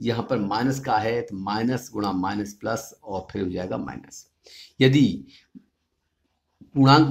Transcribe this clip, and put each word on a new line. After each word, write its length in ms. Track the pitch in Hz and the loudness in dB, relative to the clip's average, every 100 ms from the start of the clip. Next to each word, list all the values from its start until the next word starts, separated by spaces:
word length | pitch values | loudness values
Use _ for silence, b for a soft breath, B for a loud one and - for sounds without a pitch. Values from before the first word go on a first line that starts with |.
यहाँ 220 | 117 113 | -4 -4
पर 160 | 120 123 | -2 -2
माइनस 400 | 98 104 127 135 | -2 -2 -2 -2
का 160 | 135 110 | -2 -2
है 220 | 110 120 | 0 -4
तो 140 | 117 98 | -6 -8
माइनस 500 | 95 107 117 127 - | -6 -2 -2 -4 -6
गुणा 200 | 107 104 | -6 -4
माइनस 380 | 92 92 104 101 | -2 -4 -4 -8
प्लस 380 | - 107 110 - - | -8 -6 -6 -8 -18
और 220 | 107 95 90 | -10 -10 -8
फिर 120 | 101 | -6
हो 60 | 95 | -6
जाएगा 260 | 90 92 117 | -6 -6 -8
माइनस। 480 | 65 62 - - - _ - B B B | -8 -12 -16 -20 -20 _ -20 B B B
यदि 240 | 131 139 123 82 - B B - _ _ _ _ _ _ _ _ _ _ - | 4 6 2 0 -12 B B -20 _ _ _ _ _ _ _ _ _ _ -4
पूर्णांक 340 | 143 135 143 151 | 4 8 8 6